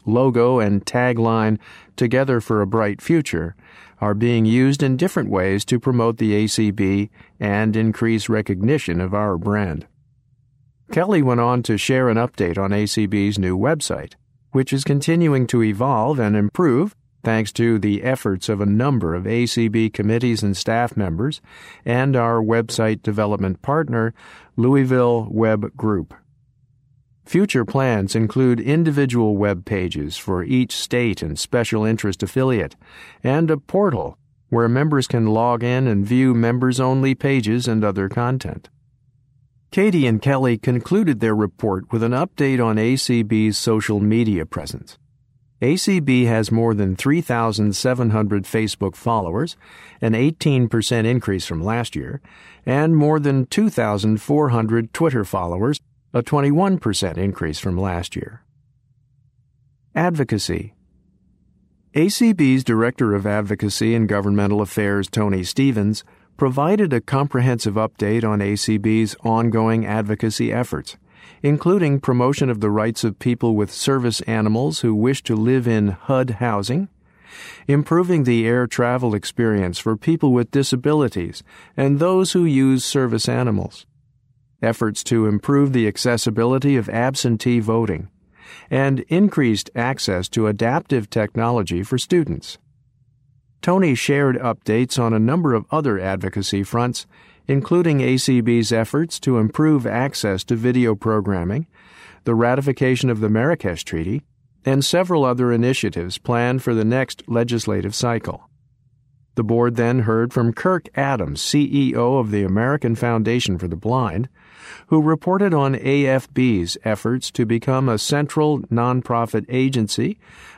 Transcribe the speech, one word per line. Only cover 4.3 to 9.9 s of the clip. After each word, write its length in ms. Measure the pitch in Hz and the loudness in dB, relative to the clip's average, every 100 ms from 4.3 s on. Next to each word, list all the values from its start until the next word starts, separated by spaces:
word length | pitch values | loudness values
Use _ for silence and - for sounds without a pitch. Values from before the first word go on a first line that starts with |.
| 117 | 2
used 380 | 110 120 131 139 | 2 4 2 2
in 140 | 139 127 | 0 0
different 340 | 185 175 101 | -2 -2 -2
ways 340 | 98 95 98 | 0 0 -2
to 140 | - 123 | 0 -2
promote 380 | 135 123 117 113 | 0 0 0 0
the 180 | 110 | 0
A 140 | 104 107 | 2 0
C 240 | - 107 | 0 0
B 360 | 101 95 98 101 - - - | 0 0 0 -2 -8 -20 -8
and 380 | 104 101 110 107 | -2 0 0 2
increase 520 | 110 107 113 113 - | 0 0 0 0 0
recognition 720 | 107 104 95 110 151 - 85 | -2 -2 -2 0 0 -2 -4
of 140 | 92 | -2
our 240 | 101 104 87 | -2 -2 -2
brand. 480 | 101 104 98 78 - | -2 -2 -2 -6 -12